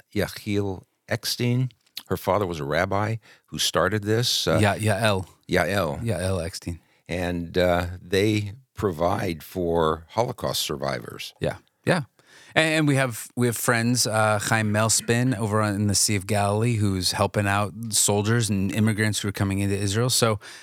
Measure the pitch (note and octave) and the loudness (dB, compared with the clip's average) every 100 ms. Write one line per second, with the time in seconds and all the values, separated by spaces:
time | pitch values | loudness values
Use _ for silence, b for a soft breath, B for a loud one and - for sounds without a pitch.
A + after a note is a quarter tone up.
0 | _ G#2 E2+ - - G2+ G2+ F#2 - _ | _ -4 -4 -6 -4 -2 -2 -6 -14 _
1 | - A#2 - - A#2+ B2 C3 - _ - | -8 -6 -4 -2 0 0 -2 -6 _ -14
2 | - F#2 - F#2 F#2+ E2 C#2 D2+ F#2+ G2 | -6 -2 0 0 0 -2 -2 0 0 0
3 | G#2+ A2+ b b _ - - E2+ F2+ G#2 | -2 -4 b b _ -4 -2 0 0 0
4 | G2+ A2 B2 - F2 E2 G#2 F2 G#2+ G2 | 0 0 0 0 2 4 4 2 0 2
5 | A2 G2 F2 _ - F2+ E2 G2+ E2 D2 | 2 0 -4 _ -2 0 2 0 -2 -2
6 | A2+ E2+ F#2 F#2+ E2 - - E2+ b b | -4 -2 -2 -2 -4 -8 -10 -10 b b
7 | - E2+ F2+ F2 E2+ F2+ F2+ F2 F2 F2+ | -8 -4 -2 -4 -2 2 2 2 0 -8
8 | F2+ F#2+ G#2+ G#2+ G2+ G#2+ - - G#2+ D#2 | -2 2 2 2 -2 -8 -16 -4 -4 0
9 | F2 G2+ G2 D#2+ - F#2+ E2+ E2+ D#2+ D#2+ | 0 0 -2 -6 -8 -4 0 2 2 0
10 | E2 A2 B2+ - C#2+ C2 - D2 C#2 C2 | -2 -2 -2 -2 -4 -2 -4 -4 -4 -4
11 | - - - - D2+ - _ _ - F3 | -8 -14 -14 -6 -4 -4 _ _ -2 0
12 | B2 _ B B B - D#3+ D#3 D3 C3+ | -2 _ B B B 0 2 2 4 2
13 | C3 A2 - - A#2+ A2+ - A#2 A#2 B2 | 0 -4 -8 -2 0 0 2 2 2 2
14 | A2+ A2 G#2+ G#2 - A2+ G#2+ G#2 A2+ - | 2 2 2 2 2 2 2 2 2 2
15 | - A#2 B2 G#2 G#2+ G#2+ G#2+ G2+ G#2 F#2+ | 2 2 2 0 0 0 0 0 2 2
16 | - G#2 F#2+ G#2 G2+ G#2 A#2+ A2+ G#2 F#2+ | 2 0 0 0 2 2 0 2 0 0
17 | F2 - G2+ G#2+ G2+ G2+ G#2 A2 A2+ G2+ | 0 0 0 2 2 2 -2 -6 -4 0
18 | - G#2 G#2 A#2 G#2+ G2 F#2+ - A2 G#2 | 2 2 2 2 2 0 0 2 0 2
19 | G#2+ G#2 G#2 - G2 G2 G2+ G2 G2+ G#2 | 0 0 -4 -2 0 0 0 0 0 0
20 | B2+ - A2+ G#2+ B B | 0 2 2 0 B B